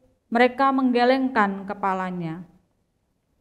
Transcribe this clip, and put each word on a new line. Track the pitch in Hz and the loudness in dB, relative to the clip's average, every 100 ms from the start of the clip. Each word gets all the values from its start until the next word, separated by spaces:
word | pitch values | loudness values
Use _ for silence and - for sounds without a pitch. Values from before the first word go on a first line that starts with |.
| _ _ _ | _ _ _
mereka | 226 247 240 269 | 2 2 4 0
menggelengkan | 269 262 240 240 269 262 247 202 196 196 | 2 2 2 2 2 0 0 0 -2 -10
kepalanya. | 202 196 190 185 180 165 165 175 _ _ _ _ _ _ _ _ _ | -6 -4 -4 -6 -6 -8 -10 -14 _ _ _ _ _ _ _ _ _